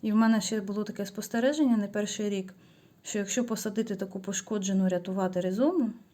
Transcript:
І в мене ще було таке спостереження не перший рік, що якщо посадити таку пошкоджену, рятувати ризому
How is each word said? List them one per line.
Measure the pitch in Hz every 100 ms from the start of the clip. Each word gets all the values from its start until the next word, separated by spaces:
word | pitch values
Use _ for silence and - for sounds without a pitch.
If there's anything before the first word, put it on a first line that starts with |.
І | 220
в | 214
мене | 226 220
ще | - 220
було | 196 208
таке | 208 - 196
спостереження | - 208 233 247 302 285 226
не | 202
перший | 208 208 - 208
рік, | 196 190 - - - _ _
що | - 214
якщо | 196 254 240
посадити | 220 220 208 226 190
таку | 190 196
пошкоджену, | 190 202 - 214 190 190 185
рятувати | 180 180 190 185 185
ризому | 185 190 285 359 226 - -